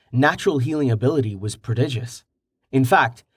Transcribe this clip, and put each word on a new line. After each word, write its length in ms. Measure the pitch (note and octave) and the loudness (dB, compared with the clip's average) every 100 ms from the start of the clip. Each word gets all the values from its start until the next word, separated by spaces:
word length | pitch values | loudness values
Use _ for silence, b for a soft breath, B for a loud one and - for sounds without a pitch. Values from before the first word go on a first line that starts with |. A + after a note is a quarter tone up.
| _ | _
natural 460 | B2 D3 F3+ G3+ D3 | 2 2 2 0 0
healing 320 | B2+ D#3 C3+ | 0 0 0
ability 460 | A2 B2+ D#3 A2 G2 | 0 0 0 -2 -4
was 200 | G#2+ - | -8 -8
prodigious. 680 | - A2 D3 A#2+ A#2+ - _ _ _ _ _ | -6 -2 -2 -4 -10 -14 _ _ _ _ _
In 120 | C3+ | 0
fact, 400 | B2+ F#3 A#2+ - _ | 4 4 2 -4 _